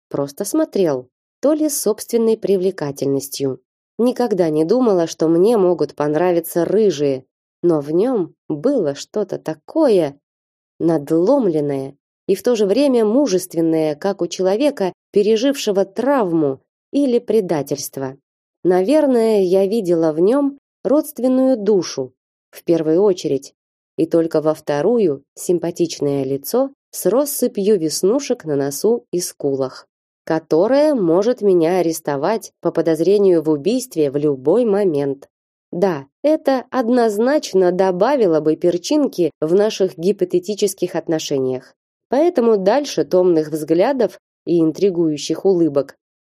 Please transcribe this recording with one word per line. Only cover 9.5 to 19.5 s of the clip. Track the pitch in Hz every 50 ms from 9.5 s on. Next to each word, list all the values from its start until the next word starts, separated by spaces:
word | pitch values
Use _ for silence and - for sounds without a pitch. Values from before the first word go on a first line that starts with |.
| 156 - _ - - 311 320 269 214 185 165 139 139 - _ _ _ _ _ _ _ _ _ _ _ _
надломленное | 156 165 165 151 143 139 160 165 175 202 277 285 240 190 160 156 147 143 139 135 135 135 139 _ _ _ _ _ _
и | - 196
в | 190 -
то | 240 247
же | 202 220
время | 190 196 247 285 285 254 240 226
мужественное, | 208 214 269 294 247 185 180 180 - - 160 165 165 160 160 156 156 151
как | 147 - 196 196 196 175
у |
человека, | 175 - - 185 185 196 214 285 294 - - 196 180 - - _ _ -
пережившего | 190 208 202 226 214 226 277 277 277 - 220 196 190 196
травму | 190 - - 233 269 285 269 220 175 165 165 156 139 135 135 _ _ _ _ _ _ -
или | 277 285 262 240 240
предательство. | 240 - 208 226 196 170 175 147 139 143 147 143 - - - 139 135 131 139 - _ _ _ _ _ _ _ _ _
Наверное, | 170 185 180 185 196 285 311 294 285 254 233 220 226 220 208 190
я | 180